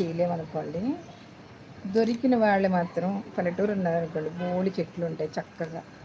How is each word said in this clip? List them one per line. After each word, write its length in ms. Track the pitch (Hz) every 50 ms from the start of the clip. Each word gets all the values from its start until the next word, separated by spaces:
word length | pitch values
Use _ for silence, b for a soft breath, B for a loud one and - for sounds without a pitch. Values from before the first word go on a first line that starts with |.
చేయలేమనుకోండి. 840 | 180 165 165 170 175 175 175 165 156 151 - 160 151 151 151 170 208 262 320 349 - - - - - - - - - - - - - - - - - 196
దొరికిన 440 | 190 226 226 226 240 233 - 254 247
వాళ్ళు 340 | 233 220 208 202 196 196 190
మాత్రం 540 | 185 180 170 175 - 170 175 185 202 196 - - - -
పల్లెటూరు 340 | 180 175 175 190 196 208
ఉన్నారనుకోండి, 580 | 208 196 180 170 165 170 165 160 - 160 156 160
బోలెడు 500 | 165 175 180 180 180 180 190 190 190 -
చెట్లు 260 | 165 - - 175 170
ఉంటాయి, 240 | 165 160 - 156 151 - 185
చక్కగా 440 | - - - - 170 160 160 170 - - - - -